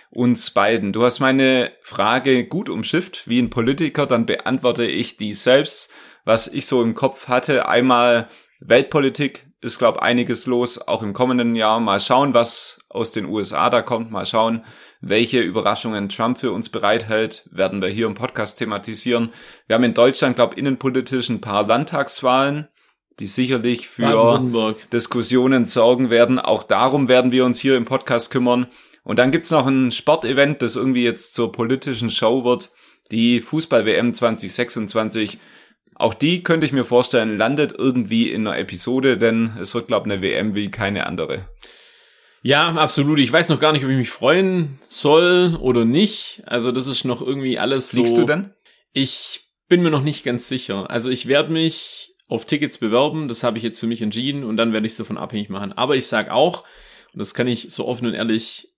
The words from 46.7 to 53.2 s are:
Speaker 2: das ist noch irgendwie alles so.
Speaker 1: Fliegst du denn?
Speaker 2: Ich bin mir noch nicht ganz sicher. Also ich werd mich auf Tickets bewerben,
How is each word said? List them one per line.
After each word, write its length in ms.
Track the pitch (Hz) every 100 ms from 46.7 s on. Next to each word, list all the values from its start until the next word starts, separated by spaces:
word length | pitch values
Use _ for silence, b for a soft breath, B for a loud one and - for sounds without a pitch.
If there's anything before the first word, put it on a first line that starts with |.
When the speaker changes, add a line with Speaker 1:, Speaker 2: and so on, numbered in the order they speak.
Speaker 2:
das 160 | 127 131
ist 180 | 127 127
noch 160 | 120
irgendwie 380 | 127 139 131 123
alles 320 | 117 135 127
so. 60 | 123
Speaker 1:
Fliegst 200 | 120 117
du 80 | 117
denn? 280 | 156 196 - b b _
Speaker 2:
Ich 600 | 135 135 - - - _ _ -
bin 140 | 175
mir 80 | 170
noch 100 | 147
nicht 240 | 143 139 139
ganz 240 | 120 -
sicher. 400 | 131 - 101 95
Also 220 | 120 120
ich 160 | 127 113
werd 240 | 143 147
mich 640 | 160 160 - - - - _ -
auf 180 | 113 -
Tickets 340 | 151 143 -
bewerben, 480 | 113 107 147 160